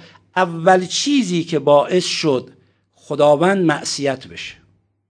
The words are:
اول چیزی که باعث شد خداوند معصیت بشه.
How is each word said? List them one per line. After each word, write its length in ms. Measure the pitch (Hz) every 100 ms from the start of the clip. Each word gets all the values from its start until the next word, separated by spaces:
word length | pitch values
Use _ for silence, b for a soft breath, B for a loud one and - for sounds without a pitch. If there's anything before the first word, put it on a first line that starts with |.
| b b _
اول 500 | 180 180 165 175 185
چیزی 580 | 180 - 285 285 185 175
که 160 | 165 156
باعث 460 | 139 143 - 180
شد 440 | 175 - 160 127 - _ _ _ _
خداوند 720 | _ - 147 147 143 180 196
معصیت 640 | 165 143 - - 139 131 82
بشه. 280 | 85 - - _ _ _ _